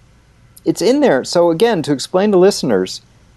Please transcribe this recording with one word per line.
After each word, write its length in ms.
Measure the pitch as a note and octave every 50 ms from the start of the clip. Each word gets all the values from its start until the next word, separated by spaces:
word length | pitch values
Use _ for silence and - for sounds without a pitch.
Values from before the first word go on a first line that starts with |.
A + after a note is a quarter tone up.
| - _ _ _ _ _ _ _ _ - _ - -
It's 180 | D#3+ D#3 - E3+
in 180 | G#3+ C4 D4
there. 240 | C#4+ G#3+ D3 D#3 D3
So 260 | - - F3 F3 E3+
again, 320 | E3 E3 A3+ A#3+ A3 E3 C#3
to 100 | C#3+ D3
explain 380 | B2+ - - - F#3 G3+ G#3+
to 80 | G3+ F3
listeners, 600 | F3+ G3+ G3+ - - C3+ G#2+ F#2 F#2 F#2 - - _ _ _ _ _ _ _